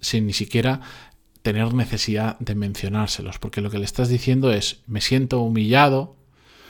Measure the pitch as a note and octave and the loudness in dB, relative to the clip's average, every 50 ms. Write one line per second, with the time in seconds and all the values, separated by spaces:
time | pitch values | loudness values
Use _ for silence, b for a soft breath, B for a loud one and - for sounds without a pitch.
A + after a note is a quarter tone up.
0 | - - - A2+ A2 G#2 G2+ - G#2 - - A#2 A2+ B2+ C3 B B B B B | -6 -2 0 0 0 0 -2 -4 -2 0 0 2 2 2 0 B B B B B
1 | B B B _ _ _ _ _ - A2+ G#2 G#2+ A2+ A#2 A#2+ B2+ A#2 - A#2 G2+ | B B B _ _ _ _ _ -2 0 0 2 2 2 2 0 0 0 -2 -2
2 | - - G#2 G#2+ A2 A2+ - - A#2 - G#2 G#2 G#2 G2 G2 - - G2 G#2 G#2+ | -2 0 0 0 0 -2 -4 -4 -4 -4 -2 -2 -2 -4 -4 -4 -4 -2 -2 0
3 | G#2+ G#2 - - G2 F#2 F#2 - - - - G#2+ G#2 G#2 G#2+ G2+ G#2 - - - | -2 -2 -4 -6 -8 -8 -10 -10 -10 -8 -4 -4 -4 -4 -4 -4 -4 -4 -2 0
4 | B2 A#2 B2 A#2+ - B2+ B2+ C3+ C3+ B2+ A2 G2+ G2+ - - - _ - A2 G#2 | 0 2 0 2 2 2 2 4 4 2 2 2 0 -4 -6 -8 _ -8 -6 -4
5 | - - C3 C3 C3+ B2 C3 B2 A#2 A2+ A2+ A2+ G#2+ G#2+ A#2+ C#3 D3 C#3+ C3+ C3+ | -2 0 0 0 0 0 0 0 0 0 0 2 2 4 6 6 6 6 4 2
6 | C#3 - - _ _ b b b b b b b b b | -2 -4 -10 _ _ b b b b b b b b b